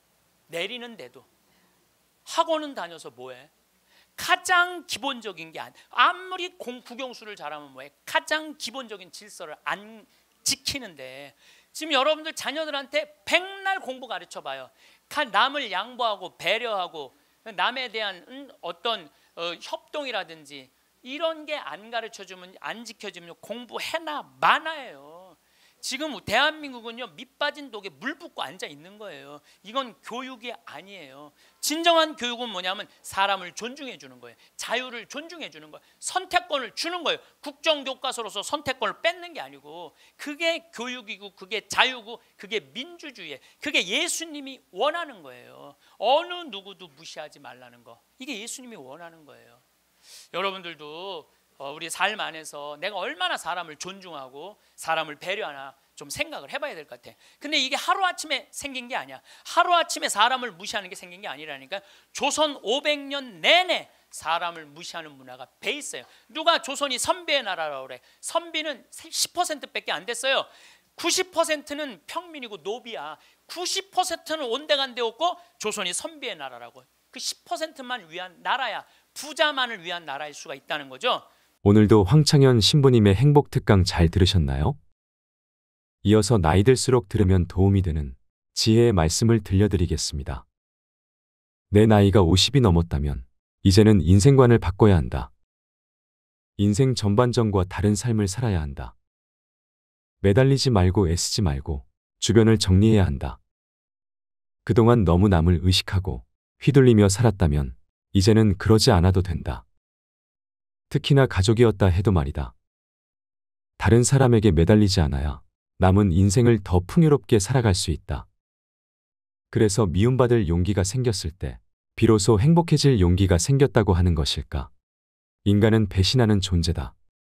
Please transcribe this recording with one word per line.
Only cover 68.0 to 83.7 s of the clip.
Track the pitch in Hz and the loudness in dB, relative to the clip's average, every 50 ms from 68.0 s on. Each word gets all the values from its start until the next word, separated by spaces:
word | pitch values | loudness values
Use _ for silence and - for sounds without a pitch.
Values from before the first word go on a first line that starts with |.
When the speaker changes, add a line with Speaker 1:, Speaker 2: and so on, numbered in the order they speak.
| _ _ _ _ | _ _ _ _
Speaker 1:
선비는 | - - - 330 339 339 320 311 311 311 269 196 _ _ | -12 -6 -6 -6 -6 -6 -8 -8 -8 -8 -10 -12 _ _
십 | - - - 330 - - - - | -20 -20 -18 -12 -8 -6 -6 -4
퍼센트밖에 | _ 339 359 320 311 262 - - - 214 - - | _ -6 -6 -4 -6 -10 -12 -12 -12 -10 -8 -6
안 | 180 151 185 | -8 -8 -8
됐어요. | 226 233 233 - 269 269 202 - - - _ - - _ _ _ _ _ | -10 -10 -6 -4 -2 -2 -2 -2 -6 -12 _ -20 -20 _ _ _ _ _
구십 | - - 339 330 370 370 370 | -6 -4 -2 -2 -2 -4 -4
퍼센트는 | - 311 330 311 311 294 - - 285 285 302 269 208 165 _ | -2 -2 -2 -2 -4 -6 -6 -10 -12 -10 -10 -12 -12 -16 _
평민이고 | - - 330 359 339 320 285 247 220 208 175 | -14 -12 -12 -12 -12 -16 -16 -16 -16 -16 -12
노비야. | 143 190 220 247 208 240 214 170 143 156 151 - _ _ _ _ _ | -10 -10 -10 -10 -12 -14 -14 -12 -12 -14 -16 -18 _ _ _ _ _
구십 | - - 320 359 349 - 392 381 _ | -16 -12 -10 -8 -6 -6 -6 -8 _
퍼센트는 | - 370 370 - 339 330 _ - 311 320 285 | -4 -4 -4 -2 -6 -10 _ -10 -8 -8 -6
온데간데 | 233 226 269 302 311 294 269 269 254 233 247 | -6 -6 -6 -4 -2 -2 -2 -2 -4 -6 -6
없고 | 240 226 226 - 320 359 349 - - _ _ - | -6 -6 -4 -4 -4 -4 -4 -6 -12 _ _ -10
조선이 | - 214 202 208 190 175 180 | -8 -8 -6 -6 -6 -6 -6
선비의 | - - 311 330 294 269 233 196 | -8 -8 -10 -12 -12 -12 -12 -12
나라라고. | 156 139 131 123 120 120 120 117 127 127 _ _ _ _ _ | -12 -14 -16 -16 -16 -18 -20 -20 -20 -20 _ _ _ _ _
그 | - 254 | -18 -12
십 | - - - - _ | -10 -10 -12 -12 _
퍼센트만 | _ 349 320 320 320 - - 254 247 254 240 175 156 | _ -10 -10 -10 -12 -12 -16 -12 -12 -12 -12 -12 -14
위한 | 160 175 185 185 170 _ | -14 -14 -14 -14 -16 _
나라야. | - 180 220 254 262 226 185 151 - _ _ _ _ _ _ | -6 -4 -4 -4 -4 -6 -8 -10 -14 _ _ _ _ _ _
부자만을 | - 262 302 294 320 311 302 285 269 254 240 226 190 | -18 -16 -10 -4 -2 -2 -2 0 -2 -6 -6 -8 -10
위한 | 160 175 175 175 165 | -10 -10 -10 -10 -10
나라일 | 147 135 139 151 151 139 | -12 -12 -12 -12 -14 -14
수가 | - - 165 139 | -16 -16 -16 -16
있다는 | - - - 165 151 143 135 | -14 -10 -8 -8 -8 -8 -12
거죠. | 131 - 220 247 214 151 - _ _ _ _ _ _ _ | -12 -6 -4 -4 -4 -4 -6 _ _ _ _ _ _ _
Speaker 2:
오늘도 | - 101 101 107 107 95 110 107 92 | 2 4 6 6 8 8 8 6 6
황창현 | 87 131 156 147 - - 143 139 131 123 113 | 6 4 4 4 6 6 6 6 6 6 4
신부님의 | 98 - - 151 135 135 123 113 104 101 95 | 4 4 4 4 6 6 6 6 6 6 6
행복 | 104 131 147 143 147 - - | 6 4 6 6 6 4 2
특강 | - 127 - - | -2 -2 2 4